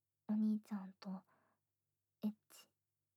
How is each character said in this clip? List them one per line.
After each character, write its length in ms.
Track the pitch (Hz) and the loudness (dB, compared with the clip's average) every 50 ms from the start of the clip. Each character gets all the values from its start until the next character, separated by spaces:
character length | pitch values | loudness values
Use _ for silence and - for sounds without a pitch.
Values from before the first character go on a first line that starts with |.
| _ _ _ _ _ | _ _ _ _ _
お 60 | - 214 | 0 2
兄 260 | 214 214 214 214 214 | 4 4 4 2 0
ち 120 | - - | -2 -4
ゃ 40 | 214 | -6
ん 180 | 196 190 190 - _ | -6 -6 -8 -14 _
と、 240 | - 190 190 190 - _ _ _ _ _ _ _ _ _ _ _ _ _ _ _ _ _ _ _ | -8 -6 -6 -6 -8 _ _ _ _ _ _ _ _ _ _ _ _ _ _ _ _ _ _ _
エ 60 | - | -2
ッ 80 | 214 214 - _ _ | -2 -2 -2 _ _
チ、 160 | - - - _ _ _ _ _ _ _ _ _ _ | -20 -20 -20 _ _ _ _ _ _ _ _ _ _